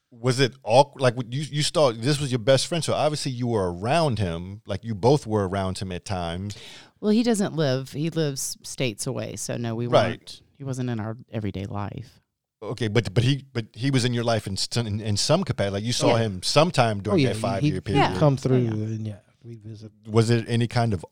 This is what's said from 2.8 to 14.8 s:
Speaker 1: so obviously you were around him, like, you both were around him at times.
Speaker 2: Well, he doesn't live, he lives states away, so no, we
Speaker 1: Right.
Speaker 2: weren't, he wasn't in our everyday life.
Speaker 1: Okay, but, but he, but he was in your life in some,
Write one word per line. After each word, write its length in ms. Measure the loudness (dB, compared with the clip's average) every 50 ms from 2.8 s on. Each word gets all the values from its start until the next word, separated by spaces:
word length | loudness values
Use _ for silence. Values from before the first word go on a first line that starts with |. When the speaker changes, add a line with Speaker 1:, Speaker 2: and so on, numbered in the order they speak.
| -2
Speaker 1:
so 100 | 0 0
obviously 380 | 0 0 0 0 -2 -4 -6
you 160 | -4 -2 -2
were 240 | 0 0 0 0 0 -2
around 460 | -4 -2 0 2 2 2 2 2 0
him, 420 | 0 -2 -2 -6 -8 -10 -12 -12 -8
like, 160 | -8 -8 -6 -6
you 100 | -8 -4
both 300 | 2 4 4 4 4 2
were 220 | -2 -2 0 0
around 320 | 0 -2 -2 -2 -4 -4 -6
him 120 | -6 -8
at 120 | -8 -8 -8
times. 500 | -6 -6 -4 -4 -4 -6 -6 -6 -8 -10 -12 -16 -20 -20 -20 -20 -20 _ _
Speaker 2:
Well, 120 | 0 2
he 100 | 2 2 2
doesn't 320 | 2 0 0 -2 -2 0
live, 360 | 0 0 0 0 -2 -4 -6 -6
he 160 | -4 -4 -2
lives 460 | -2 -2 -2 -2 -2 -4 -6 -8 -8 -10 -14
states 420 | -12 -6 -4 -2 -2 -2 -4 -6
away, 280 | -6 -6 -6 -8 -8 -8
so 180 | -8 -8 -6 -6
no, 160 | -4 -4 -4 -4
we 100 | -4 -2
Speaker 1:
Right. 220 | 2 4 4 4 2 -2 -8
Speaker 2:
weren't, 220 | _ -18 -20 -20 _ _ _
he 60 | -12 -10
wasn't 260 | -8 -6 -6 -4 -4
in 80 | -4 -6
our 160 | -6 -8 -10 -12 -14 -10
everyday 340 | -8 -6 -6 -4 -6 -6 -8
life. 560 | -8 -8 -8 -8 -8 -10 -12 -14 -14 _ _ _ _ _ _ _ _ _ _
Speaker 1:
Okay, 260 | -10 -10 -4 -4 -2
but, 260 | 2 2 2 2 2 2
but 100 | 2 4
he, 220 | 4 2 0 -4 -6 -8
but 140 | -8 -8 -8 _
he 160 | -4 -2 0
was 120 | 2 2 2
in 100 | 2 0
your 100 | 0 0
life 220 | 0 0 0 0
in 100 | -4 -4
some, 280 | -4 -4 -2 -2 -2